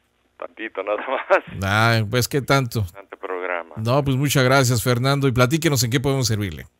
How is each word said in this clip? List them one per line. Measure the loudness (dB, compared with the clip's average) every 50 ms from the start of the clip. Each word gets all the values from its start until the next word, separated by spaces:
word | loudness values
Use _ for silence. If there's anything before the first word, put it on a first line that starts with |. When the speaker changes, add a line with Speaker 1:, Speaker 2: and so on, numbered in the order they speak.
| _ _ _ _ _ _ _ _
Speaker 1:
Tantito, | -16 -16 -12 -10 -12 -10 -8 -8 -4
nada | -4 -4 -4 -4
más. | -4 -6 -6 0 0 0 0 0 -4 -8 -4 -2
Speaker 2:
Ay, | 0 2 2 4 4 2 2 0 0
pues, | 0 -2 -2 0
¿qué | -2 -4
tanto? | 0 2 2 2 2 0 -2 -4
Speaker 1:
Interesante | -4 -4 -6 -16 -20 _ -20 -14
programa. | -10 -8 -6 -6 -4 -4 -4 -4 -6 -8 -10
Speaker 2:
No, | -6 -2 0 0 2 2
pues, | 2 0
muchas | 0 0 2 2 4 4
gracias, | 4 4 4 4 4 2 0 0
Fernando, | 0 0 0 2 0 0 2 2 0
y | 4
platíquenos | 4 2 4 2 2 2 0 2 2 0
en | 0
qué | 0 0
podemos | 0 0 0 0 0
servirle. | 0 0 -2 -2 -4 -6 -10 -14 -18 _